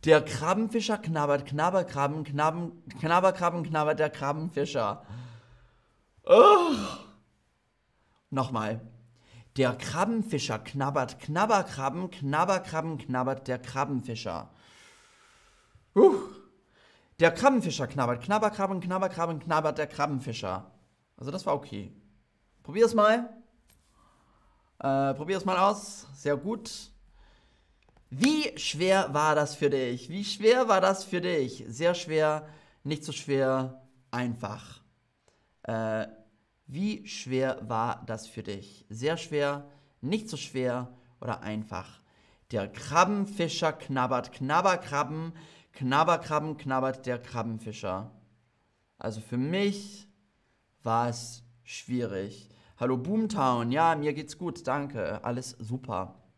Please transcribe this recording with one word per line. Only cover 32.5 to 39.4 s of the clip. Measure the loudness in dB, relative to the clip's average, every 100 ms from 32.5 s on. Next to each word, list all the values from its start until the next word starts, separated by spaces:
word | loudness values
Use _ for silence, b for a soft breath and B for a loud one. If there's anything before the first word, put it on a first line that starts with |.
| B B B
nicht | -8 -6
so | -6
schwer, | -10 -2 0 2 0 -2 -8 -20 _ _
einfach. | -4 -4 -4 -8 -10 -14 -20 _ _ _ _ _ _ _ _
Äh, | -6 -4 -2 -4 -6 -12 _ _ _ _ -14
wie | -4 -4 -4 -10
schwer | -12 -4 0 0 -2 -4
war | -2 -2 -4
das | -8 -10 -10
für | -14
dich? | -10 -10 -12 -20 _
Sehr | -4 -2 -2
schwer, | -2 0